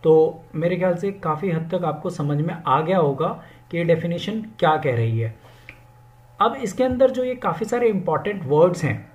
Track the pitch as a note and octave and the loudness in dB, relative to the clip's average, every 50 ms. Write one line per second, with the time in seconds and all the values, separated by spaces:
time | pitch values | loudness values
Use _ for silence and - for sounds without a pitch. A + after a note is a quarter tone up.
0 | - D#3+ D#3+ D#3+ D#3 - - - - - - D#3 E3 F3 F#3 F3 F3+ F#3 F3 E3+ | 6 6 6 6 6 4 0 -6 -18 -10 -8 -2 -2 -2 0 0 0 0 0 0
1 | F3+ G3 G3 - - D#3+ D3+ D3+ G3 F#3+ E3 D#3+ D#3+ E3 F#3 F3+ F3+ F#3+ G3 - | -2 -6 -6 -4 -4 -4 -4 -2 -2 -2 -2 -2 -4 -4 -4 -2 -2 -2 -4 -4
2 | - F#3 F3 - D3 C#3+ D3 C#3+ D#3 E3+ - - - - C3 D3 D#3 D#3+ F#3+ F#3 | -6 -8 -6 -4 -4 -2 -2 -2 -2 -4 -6 -6 -2 0 0 2 2 2 2 2
3 | D#3+ C#3+ C#3 C#3 D#3 F#3 A3 - - - - - - _ - E3+ E3+ E3 E3+ D#3+ | 2 2 0 0 -2 -4 -4 -8 -14 -20 -20 -20 -18 _ -6 -4 2 2 2 2
4 | E3 E3+ E3+ E3+ - G3+ G#3+ A3 A3 - - - - D#3+ D#3 D#3 D3+ C#3+ A#2+ A#2 | 2 -4 -6 -6 -6 -6 -6 -6 -8 -10 -6 0 2 2 2 2 0 -2 0 0
5 | A2+ A2+ A2+ A2+ A2+ A2+ A2 - - - - - - - - - - - - _ | 0 0 0 -2 -4 -6 -8 -12 -20 -20 -20 -20 -20 -20 -20 -20 -20 -20 -20 _
6 | - _ _ - _ - - - G3+ A#3 C#4+ C#4 B3 G3+ - - B3+ B3+ B3+ B3 | -20 _ _ -20 _ -20 -4 0 0 0 0 -2 -6 -6 -2 0 0 0 4 4
7 | C4+ B3+ - B3+ B3+ B3+ B3+ B3+ - F#3+ E3 - A3+ A3 A#3+ A#3+ A#3+ A3+ G#3 F#3 | 4 4 4 2 -2 -2 -4 -2 -2 -4 -2 -2 -4 -2 -2 2 2 2 2 2
8 | F3+ E3 D#3 D3 D3+ G3+ G#3 F#3+ E3 C3 C#3+ D3+ E3 F3+ F3 - - C3+ G#2+ A2 | 0 0 -2 0 -2 -4 -6 -6 -2 0 4 6 6 6 4 0 -2 -2 -2 -4
9 | - - - | -8 -16 -20